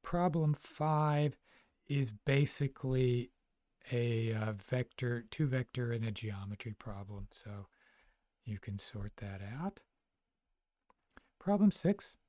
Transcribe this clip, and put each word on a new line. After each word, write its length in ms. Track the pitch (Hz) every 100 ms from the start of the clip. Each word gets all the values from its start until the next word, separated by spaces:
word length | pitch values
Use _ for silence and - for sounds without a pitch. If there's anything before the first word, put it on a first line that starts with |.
problem 500 | - 175 180 160 156
five 840 | 151 - - 151 151 151 147 147 - _ - _ _ -
is 240 | 143 127
basically 1200 | 104 - 139 143 - 139 - 131 131 127 120 120 _ _ _ _ _ -
a, 400 | 123 120 113 113
uh, 180 | 110 110
vector, 720 | 104 - 127 123 - 123 120 117
two 160 | - 147
vector 460 | 131 120 127 120
and 100 | 117
a 80 | 113
geometry 640 | 104 107 98 98 104 117 104
problem. 520 | - 101 101 101 101
So 360 | - 104 101 98 _ _ _ _ _ _ _
you 160 | - 104
can 180 | - 101
sort 360 | - 104 104 -
that 180 | 101 98
out. 380 | 98 127 185 - _ _ _ _ _ _ _ _ _ _ _ _ _ - _ _
Problem 320 | - 202 202
six. 460 | - 165 143 - -